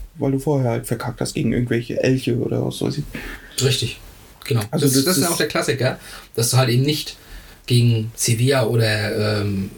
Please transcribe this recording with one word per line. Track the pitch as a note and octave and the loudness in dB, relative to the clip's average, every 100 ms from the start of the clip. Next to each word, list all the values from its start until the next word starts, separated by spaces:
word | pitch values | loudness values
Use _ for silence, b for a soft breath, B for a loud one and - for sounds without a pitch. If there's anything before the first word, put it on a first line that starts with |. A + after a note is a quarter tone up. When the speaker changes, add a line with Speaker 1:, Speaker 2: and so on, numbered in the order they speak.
| - - | -12 -4
Speaker 1:
weil | C3+ | -2
du | C3+ | 0
vorher | D#3 C#3+ B2 | 0 2 2
halt | A#2 - | 0 -2
verkackt | A2+ B2+ - | -4 -4 -4
hast | B2 | -4
gegen | - A2+ | -2 0
irgendwelche | A#2+ A#2+ A#2 A#2 - | 0 0 -2 -2 0
Elche | C3 C3 - A#2+ | 2 2 0 -2
oder | A#2 A#2 | -2 -2
was | C3 - | -2 -2
weiß | - C#3+ | -4 -2
ich. | - - - - - - B2+ | -6 -10 -12 -14 -12 0 0
Speaker 2:
Richtig, | - - - - - - - - | 0 -4 -8 -18 -20 -20 -12 -2
genau. | A#2 G2+ | -2 0
Speaker 1:
Also | D#3+ C3+ | 0 2
Speaker 2:
Das, | |
Speaker 1:
das | C3+ D#3 | 4 2
Speaker 2:
das | C#3 | 2
ist | |
ja | - | 0
Speaker 1:
ist | |
Speaker 2:
auch | - | 0
der | - | -2
Klassiker, | E3 D#3 B2 B2+ - B B B - | -2 -2 0 0 -2 B B B -2
dass | A#2+ | 2
du | B2 | 4
halt | A#2 | 4
eben | B2 | 4
nicht | C#3+ D3+ - - B B B B - | 2 0 -4 -12 B B B B 0
gegen | A#2+ A#2+ A2+ A2+ | 4 4 2 -2
Sevilla | - - A2 B2+ C3+ A2 | -4 0 2 2 2 2
oder, | A2+ A2 G#2 G#2 A2 G#2+ G#2 | 2 2 0 -2 -2 0 0
ähm, | G2+ G2 G2 | -2 -2 -4